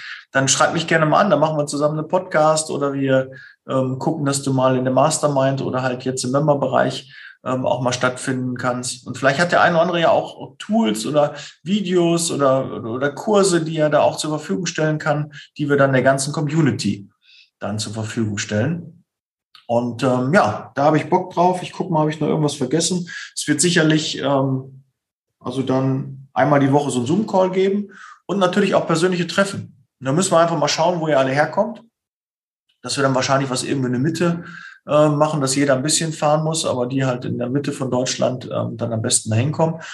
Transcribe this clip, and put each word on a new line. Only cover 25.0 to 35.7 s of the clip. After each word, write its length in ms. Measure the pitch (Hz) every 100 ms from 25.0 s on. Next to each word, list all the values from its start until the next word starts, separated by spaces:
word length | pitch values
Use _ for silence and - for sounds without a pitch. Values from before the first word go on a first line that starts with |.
| _ _ _ _
also 240 | - 131
dann 640 | 131 131 135 135 - - -
einmal 260 | - 143 143
die 120 | 135
Woche 180 | 143 139
so 100 | 123
ein 60 | 120
Zoom-Call 440 | 185 220 190 185
geben 400 | 185 196 208 202 - - - -
und 120 | 196
natürlich 360 | 180 190 202
auch 120 | - -
persönliche 400 | 160 185 175 170
Treffen. 600 | - 196 110 - - _ _
Und 60 | 131
da 60 |
müssen 200 | 151 190
wir 80 | 165
einfach 180 | 165 165
mal 100 | 143
schauen, 320 | - 165 180
wo 80 | 156
ihr 100 | 139
alle 120 | 135
herkommt. 520 | 139 147 - 220 233 - _ _ _ _ _ _ _ _ _
Dass 140 | 123 139
wir 60 |
dann 120 | 135
wahrscheinlich 360 | 131 - 135 131
was 120 | 123
irgendwo 240 | - 139 127
in 60 |
der 80 | 123
Mitte, 440 | 151 - 175 170 - - - - -
äh, 200 | 147 151
machen, 300 | 143 156 151
dass 140 | 139
jeder 220 | 143 143